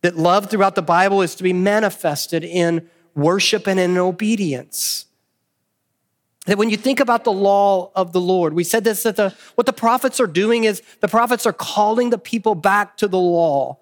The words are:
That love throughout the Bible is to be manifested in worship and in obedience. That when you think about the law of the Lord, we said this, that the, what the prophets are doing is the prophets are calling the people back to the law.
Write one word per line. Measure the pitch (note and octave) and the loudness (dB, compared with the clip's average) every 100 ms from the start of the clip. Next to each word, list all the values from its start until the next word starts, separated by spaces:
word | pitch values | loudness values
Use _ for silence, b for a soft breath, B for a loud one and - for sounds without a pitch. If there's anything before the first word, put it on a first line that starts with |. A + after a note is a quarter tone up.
That | F3 E3+ | -4 0
love | E3+ F#3+ G3+ | 2 2 0
throughout | G#3+ G3 G3 | 0 0 0
the | |
Bible | E3 E3+ F#3+ G3 | 0 2 4 2
is | F3 | -2
to | - | -2
be | F#3 | -2
manifested | F3+ F#3+ G#3 G#3+ - E3 C#3+ - E3 | 0 2 2 0 -2 -4 -4 -4 -6
in | E3 F3 E3+ E3 E3 b b D3 | -4 -2 0 0 -6 b b -2
worship | D3+ F#3+ - G#3+ - | 0 2 0 0 0
and | F#3+ | 0
in | F3+ F3+ | 0 0
obedience. | F3+ F3+ G#3+ A3+ F#3 C3 - - - - - _ _ _ _ _ _ _ _ _ _ _ _ _ - | 0 -2 -2 0 -2 -4 -8 -8 -6 -6 -12 _ _ _ _ _ _ _ _ _ _ _ _ _ -4
That | G3+ | 0
when | A3 | 0
you | G#3+ | 0
think | C4 C4+ | -2 0
about | B3+ A#3 | 0 0
the | A#3+ | 0
law | G3 G3 G3+ G3+ G3 F3+ F#3 | 0 2 4 2 0 -2 -4
of | F3+ | -2
the | F3+ | -2
Lord, | F3+ F#3 E3+ | 0 0 0
we | D#3+ | -2
said | F3 A3+ | 0 0
this, | A3 G#3 | 0 -2
that | A#3 G#3 | -2 0
the, | G3 B B - | -2 B B 0
what | A#3+ | 0
the | |
prophets | - A3+ B3 C4 - | 0 0 2 0 -2
are | A3+ | -2
doing | D3+ G#3+ A#3 | 0 0 2
is | A3 G3+ b b | 0 -2 b b
the | G#3 | 0
prophets | A3 A#3 A#3+ A#3 | 2 2 0 -2
are | |
calling | - - - G#3 A3+ B3 | -4 -6 0 0 2 0
the | A3+ | -2
people | - A#3 A3 | -4 -2 -2
back | F#3+ F#3+ G3+ G3+ - | 0 2 0 -2 -4
to | G#3 | -2
the | F#3 | 0
law. | F3 E3+ E3 C#3 C3 C#3+ | 2 2 2 0 -2 -8